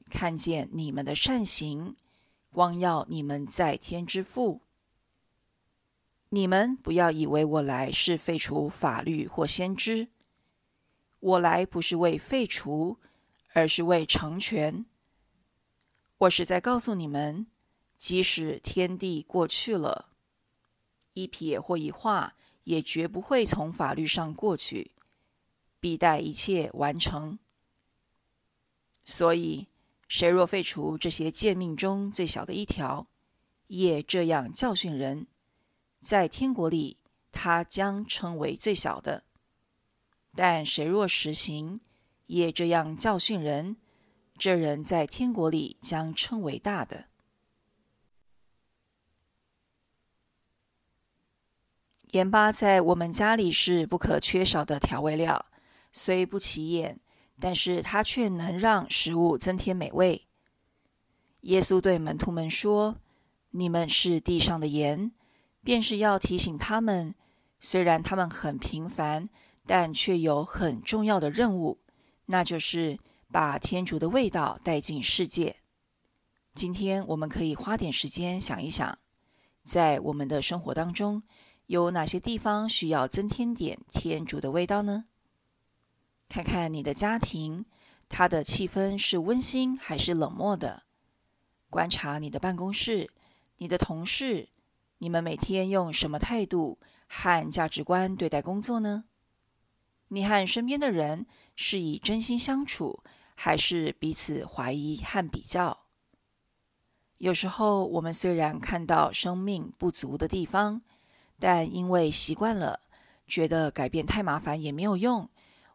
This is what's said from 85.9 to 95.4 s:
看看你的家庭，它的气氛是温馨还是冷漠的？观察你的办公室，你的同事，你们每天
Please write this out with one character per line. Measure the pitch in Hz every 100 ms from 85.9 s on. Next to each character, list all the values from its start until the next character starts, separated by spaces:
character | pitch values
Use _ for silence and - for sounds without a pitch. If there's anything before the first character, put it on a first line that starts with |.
| _ _ _ _
看 | -
看 | 165 185 165
你 | 156
的 | 143
家 | 143 208 233
庭， | - 160 156 165 220 _ _ _ -
它 | - 180
的 | 160
气 | 143 - 185
氛 | 190 196 202
是 | - 180
温 | 165 247
馨 | 254 262 254 262
还 | - 147
是 | 160
冷 | 170 151
漠 | - 202 190
的？ | 139 - _ _ _ _ _ _ _ _ _
观 | 165 180
察 | - 151 151
你 | 151
的 | 139
办 | 185 175
公 | 190
室， | 208 - 208 160 _ _ _ _ -
你 | 170
的 | 175
同 | - 160 175
事， | - 269 185 - _ _ _ _ -
你 | 170
们 | 170
每 | 165
天 | 151